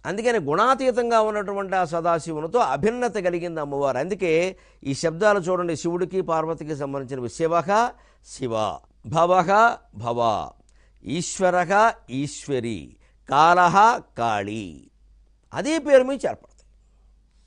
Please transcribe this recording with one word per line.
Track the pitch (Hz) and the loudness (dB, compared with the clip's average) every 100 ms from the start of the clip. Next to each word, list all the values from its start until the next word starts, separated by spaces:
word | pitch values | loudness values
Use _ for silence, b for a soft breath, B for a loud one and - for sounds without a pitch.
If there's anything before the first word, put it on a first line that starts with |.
| 135 | -6
అందుకని | 196 233 233 | -2 0 0
గుణాతీతంగా | 139 160 233 262 262 233 233 233 | 0 0 2 2 0 0 2 2
ఉన్నటువంటి | 214 208 196 196 196 190 | 2 -2 -4 -6 -2 -2
ఆ | 175 | 0
సదాశివునితో | 170 170 170 165 156 165 233 | -2 0 -2 -2 -8 -2 0
అభిన్నత | 196 143 196 247 240 202 | 0 0 -2 0 -4 -2
కలిగింది | 180 175 175 160 | -2 -2 -6 -6
అమ్మవారు. | 147 143 143 123 | -6 -2 0 0
అందుకే | 165 190 180 160 180 190 b b | -4 -2 0 2 0 -6 b b
ఈ | 135 | -8
శబ్దాలు | 139 165 160 208 202 | -4 -4 0 2 2
చూడండి, | 170 180 175 156 | 0 -2 -2 -4
శివుడికి | 170 175 175 185 | -4 -4 -4 -4
పార్వతికి | 180 160 160 160 151 147 | -2 -2 -2 -6 -8 -8
సంబంధించినవి. | 143 139 131 135 120 | -6 -8 -8 -8 -8
శివః | - 165 170 170 208 240 - b b - | -4 0 0 0 0 0 -4 b b -20
శివ, | - 131 110 104 76 _ _ 117 | -10 -6 -2 -4 -6 _ _ -6
భవః | 151 175 185 175 202 233 - _ 107 | 0 2 2 4 4 4 2 _ -10
భవ, | 117 120 117 101 73 - _ _ _ _ | -6 0 0 0 -4 -14 _ _ _ _
ఈశ్వరః | - 156 170 - 185 180 170 196 226 - - | -8 -6 -6 0 0 2 2 4 2 0 -10
ఈశ్వరి, | 127 143 - - 135 117 101 65 - _ _ - | -6 -6 -8 -6 -4 -4 -8 -12 -20 _ _ -2
కాలః | 135 160 175 175 185 220 240 - - | 4 6 6 6 6 6 4 -6 -4
కాళీ, | 117 104 101 113 95 71 - _ _ _ _ _ _ | -2 0 -4 -8 -10 -14 -20 _ _ _ _ _ _
అదే | 131 214 320 | -6 -2 -2
పేరు | 285 269 | 6 6
మీద | 254 277 - | 6 -2 -4
చేర్పడతాయి. | 110 - _ _ _ _ _ _ _ _ _ | -6 -14 _ _ _ _ _ _ _ _ _